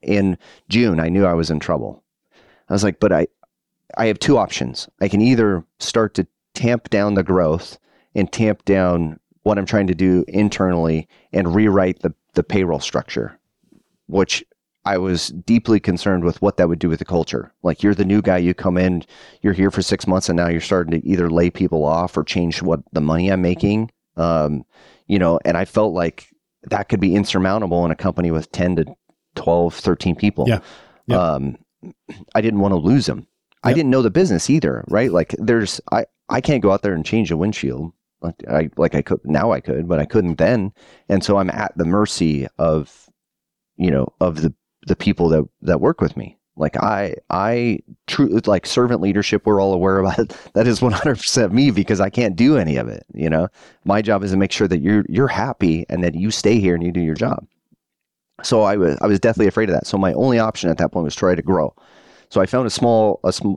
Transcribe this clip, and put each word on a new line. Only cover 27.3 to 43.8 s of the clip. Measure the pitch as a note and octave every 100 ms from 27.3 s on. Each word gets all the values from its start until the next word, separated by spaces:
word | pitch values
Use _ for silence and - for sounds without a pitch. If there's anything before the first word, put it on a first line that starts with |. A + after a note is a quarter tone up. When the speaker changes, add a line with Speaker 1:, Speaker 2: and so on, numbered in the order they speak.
| F#2+ F#2 G#2 G2+ F2 E2+
Speaker 1:
in |
a | D#2+
company | F#2+ F2+ F2
with | D#2+ D#2
ten | - F2+ F2
to | D#2 - _ _ _ -
twelve, | - E2+ E2+ -
thirteen | - F2 F#2+ E2
people. | G#2 - -
Speaker 2:
Yeah. | G#2+ - - - _ -
Yep. | F#2
Speaker 1:
Um, | F2 C#2+ C#2 - _ _ F3+ - - - -
I | A2+
didn't | A2 G2+
wanna | G2 F#2
lose | D#2+ C3+ -
'em. | - - _ _ _
I | -
Speaker 2:
Yep. | C3
Speaker 1:
didn't | C#3+
know | C3
the | A2+
business | A#2 F#3 F2+ -
either, | D#3 E2 B1 -
right? | G2+ B2+
Like, | E2+ D#2 -
there's, | A2 A#2 G2+ - -
I, | A2 A2+ _ _
I | A#2
can't | C3 C#3
go | G2+
out | G2
there | G#2
and | E2+ D2+
change | A2 F#2
a | E2
windshield. | F#2+ G#2 C2+ B1+ D#2+ - _ _
Like, | E2+ - -
I, | C2+ D#2+ -
like, | E2 D2+
I |
could, | - F#2 C2+
now | D2+ A2
I | D#2
could, | - - E2+
but | E2
I | D2+
couldn't | A2 F2+ D#2
then. | F2 A#2+ G2 - - _ _
And | G2
so | - G2
I'm | F#2
at | - G#2 D#2+
the | E2+
mercy | G2 G#2+ - E2 D2 C2+ -
of, | E2 D#2 C#2 _ _ _ _ _ _ _ _
you | -